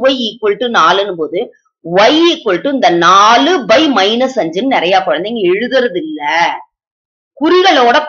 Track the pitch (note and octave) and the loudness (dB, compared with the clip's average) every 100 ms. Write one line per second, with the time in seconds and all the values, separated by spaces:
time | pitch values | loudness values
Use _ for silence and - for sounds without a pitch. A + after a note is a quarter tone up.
0 | C4 C4+ A3+ - G#3+ G3+ B3 G#3+ D#3+ F#3 | -2 -2 -4 -4 -4 -2 -2 0 2 2
1 | G3+ F3 D3+ E3+ A#3+ - _ _ E3 F3 | -2 -6 -6 -6 -8 -12 _ _ -4 2
2 | A3 D#4 E4+ D#4 F#3 F3 C4+ C4+ F3+ E3+ | 4 4 2 0 -2 -2 -2 -2 0 2
3 | E3+ F#3+ G#3 A#3+ C#4 F4+ G#3 A3+ D#4 A3+ | 4 4 4 4 2 0 2 2 2 0
4 | F#3+ A3+ B3+ B3+ E3 E3 C4 G#3+ E3 F#3+ | 0 0 -2 -2 -4 -4 -2 -2 0 0
5 | F#3 D3+ G3 A#3 F3+ F#3+ A#3+ - - F3 | 0 -4 -4 -4 -2 -2 -2 -2 -2 -4
6 | D#3 D3+ D3 D#3+ D#3+ C#3+ - _ _ _ | -8 -8 -4 0 -2 -4 -12 _ _ _
7 | _ _ _ - D4+ F4+ F#4+ D4+ A#3+ B3+ | _ _ _ -6 0 2 4 4 2 2